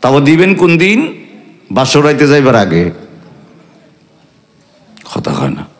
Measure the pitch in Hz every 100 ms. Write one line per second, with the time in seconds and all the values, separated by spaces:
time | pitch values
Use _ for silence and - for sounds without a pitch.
0 | 127 139 143 160 190 196 175 165 185 220
1 | 320 - - - - - _ 98 131 147
2 | 147 147 143 147 131 135 95 82 87 -
3 | - - - - - - _ _ _ _
4 | _ _ _ _ _ _ _ _ _ -
5 | - - - 139 135 - - _